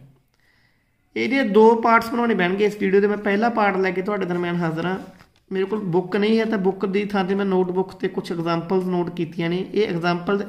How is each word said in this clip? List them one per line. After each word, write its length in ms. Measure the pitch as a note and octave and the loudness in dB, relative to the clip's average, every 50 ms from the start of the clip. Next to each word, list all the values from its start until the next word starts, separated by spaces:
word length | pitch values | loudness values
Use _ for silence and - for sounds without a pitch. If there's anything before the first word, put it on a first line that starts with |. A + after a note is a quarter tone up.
| - - _ _ _ _ _ _ _ _ _ _ _ _ _ _ _ _ _ _ _ _ - | -18 -20 _ _ _ _ _ _ _ _ _ _ _ _ _ _ _ _ _ _ _ _ -6
ਇਹਦੇ 260 | A3 A3+ A3+ C4 C#4 C4 | -6 -2 0 0 0 0
ਦੋ 320 | G#3 F#3+ G#3+ A3 A3+ A#3 | 4 6 8 8 8 6
ਪਾਰਟਸ 360 | A3+ A#3+ A#3 A3+ A3+ A3+ - | 6 4 4 4 4 2 0
ਬਣਾਉਣੇ 240 | C#4+ A#3 A#3+ A#3 G#3+ | -2 -2 0 0 2
ਪੈਣਗੇ 300 | F3+ F3+ F3 F#3+ G3 G#3+ | 2 2 0 2 0 0
ਇਸ 120 | G3+ G3+ | 0 0
ਵੀਡੀਓ 240 | - G3+ F#3+ F#3 G3+ | -2 0 2 4 4
ਦੇ। 60 | G3+ | 4
ਮੈਂ 100 | G3+ G#3 | 2 0
ਪਹਿਲਾ 320 | G#3 G#3 G#3+ G3 G3+ A3+ A#3+ | -2 -2 -2 0 0 0 0
ਪਾਰਟ 280 | A3 A3+ G#3 G3+ F#3 | 0 2 2 2 2
ਲੈ 140 | F#3 F#3+ F#3 | 0 0 0
ਕੇ 120 | F#3 F#3+ F#3 | -2 -2 -2
ਤੁਹਾਡੇ 240 | G#3 G#3 G3 F#3 | -2 -4 -4 -2
ਦਰਮਿਆਨ 300 | E3+ F3 F3 F3 F3 F3 | -2 -2 -2 -2 -2 -2
ਹਾਜ਼ਰ 300 | F3 F3 E3 D#3 D#3+ E3+ | -2 -2 -2 -2 -2 -4
ਹਾਂ। 120 | F3+ F#3+ G3 - - - - - _ _ _ _ - F#3+ | -4 -4 -6 -8 -12 -20 -20 -20 _ _ _ _ -6 -4
ਮੇਰੇ 120 | F#3+ F#3+ | -4 -2
ਕੋਲ 140 | F#3+ A3 G#3+ | -2 -4 -4
ਬੁੱਕ 380 | G#3 F3+ D#3+ F#3 F3+ F3+ - | -2 -2 0 0 0 0 0
ਨਹੀਂ 240 | G3+ G#3 G#3+ A3+ A3+ | 0 2 2 2 2
ਹੈ 40 | A3 | 2
ਤਾਂ 140 | A3 A3 G3+ | 0 -2 0
ਬੁੱਕ 280 | F3+ F#3+ F#3 F#3+ G#3+ | 0 0 0 0 -2
ਦੀ 180 | G3 F#3 G#3 G#3 | -2 -2 -2 -2
ਥਾਂ 200 | G3+ G3+ G3 F#3 | -2 -2 -2 0
'ਤੇ 100 | F3+ G3 | 0 0
ਮੈਂ 100 | G3 G3+ | 0 0
ਨੋਟਬੁੱਕ 480 | G3 F#3 F#3 F#3 F3+ F3+ F#3 F#3 F#3 - | 0 2 2 0 0 0 -2 -4 -4 -6
'ਤੇ 160 | - - F#3 | -6 -6 -4
ਕੁਛ 240 | F#3+ G3 - - F#3 | -4 -6 -6 -6 -6
ਐਗਜ਼ਾਮਪਲਸ 520 | E3+ E3 E3+ E3 E3+ E3 E3+ F#3+ F#3 F#3 | -4 -2 -2 -2 -2 -2 -2 -2 -2 0
ਨੋਟ 260 | F#3 F3+ F3 F3 E3+ | 0 -2 -2 -2 -4
ਕੀਤੀਆਂ 400 | E3+ - E3+ D#3 - - E3+ E3 | -4 -6 -6 -6 -4 -4 -4 -2
ਨੇ। 200 | F3 F#3 F#3+ - - | -2 -2 -4 -2 -2
ਇਹ 140 | G3+ G#3+ A3 | 0 0 0
ਐਗਜ਼ਾਮਪਲਸ 540 | F3 E3+ E3+ F3 F3 E3+ E3+ G3+ G3+ G3+ G3 | -2 -2 -2 -2 -2 -2 -2 -2 -2 -2 -2